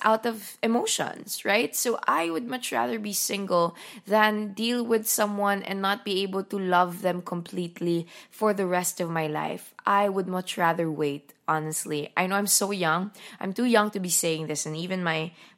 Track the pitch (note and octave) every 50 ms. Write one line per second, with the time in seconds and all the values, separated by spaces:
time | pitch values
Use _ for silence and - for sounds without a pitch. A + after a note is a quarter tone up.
0 | - G#3+ A3 A3 A3+ A#3+ A3+ G#3+ - - - - - A3+ A3+ A#3+ G#4 A4 - -
1 | D3 - - - - - - - - G#3+ G3+ G#3+ - - - - - B3 A3+ -
2 | - - - D4+ - E4+ E4 D#4 A#3+ A#3+ B3+ B3+ B3 - C4 A#3 A#3 B3+ A3+ A3
3 | G#3 G#3 G3 - - - A3 G3 G3 F#3 F#3 F3 E3+ E3+ - - - - - A3+
4 | - G3 G3+ G#3+ G#3+ G#3+ G#3+ G#3+ G#3+ G#3 G3 G3+ A3+ A#3 A#3+ A#3+ A#3 A#3 A3+ A3
5 | A3 - - - G#3+ G#3 G#3 G3+ G3+ G3+ G3+ G3 - - G3 G3 G3 G3 G3+ A#3
6 | - G#3 G3 F#3+ G3 F#3+ F#3+ G3 F#3+ - G#3 G3 F#3+ F3+ F3+ F3 F3+ F3 F3 F3+
7 | F#3 F3+ F3 F3+ F3+ - F3+ F3 E3+ - G3 F#3 F3 E3+ E3+ - F3 E3+ E3+ E3+
8 | E3 - - - - - - - A3 G#3+ G3+ G3+ G3 F3+ F3+ F3+ F3+ - - -
9 | F3+ E3 E3 E3 D#3 D3+ D3+ D#3 D#3 D#3 - - - - - - - G3+ G3+ G3+
10 | G#3 G3+ F#3+ G3 F#3 F#3 F#3 F3+ F#3 - - G#3+ F3 E3 D#3+ D3 E3+ D#3+ D3+ D3
11 | D3+ C#3+ C#3+ C#3+ - - - _ _ - D#3+ D#3 D3+ D#3 D#3 - - - D3+ D3
12 | D3 - - - F#3 F#3 G3 G3+ G#3 F#3+ - - G3+ F#3+ G#3 F#3 F3 D#3+ D#3 F3
13 | F#3+ G#3 - - - - - - - G3 F#3 - B3 B3 A#3 G#3+ G#3 G#3 G#3 G#3
14 | F3+ F3+ E3 - - E3 D#3+ D#3 D#3+ D3+ D3+ D3 - D#3+ D#3 D#3+ E3+ F3+ F#3+ F#3
15 | F3+ E3+ D#3+ D#3 D#3+ E3+ - - - - _